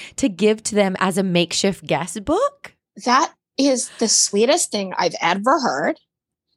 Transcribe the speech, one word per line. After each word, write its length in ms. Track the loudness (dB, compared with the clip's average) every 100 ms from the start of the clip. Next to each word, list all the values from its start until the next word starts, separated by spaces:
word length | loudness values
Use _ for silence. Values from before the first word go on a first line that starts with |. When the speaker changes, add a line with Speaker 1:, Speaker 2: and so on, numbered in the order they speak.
| -14
Speaker 1:
to 140 | -4 -2
give 340 | 2 2 2
to 140 | 0 0
them 180 | 0 0
as 180 | -2 0
a 40 |
makeshift 600 | 2 2 2 0 -2 -2
guest 400 | -4 -4 -4 -8
book. 500 | -2 0 0 -4 -16 -20 _ -8
Speaker 2:
That 300 | 0 2 2 -4 _ 0
is 320 | 2 2 -2 -4
the 100 | 0
sweetest 600 | 2 2 2 2 2 0
thing 240 | -4 -6 -2
I've 180 | -2 0
ever 400 | 0 0 2 2
heard. 380 | 0 -2 -2 -4 _ _ _ _ _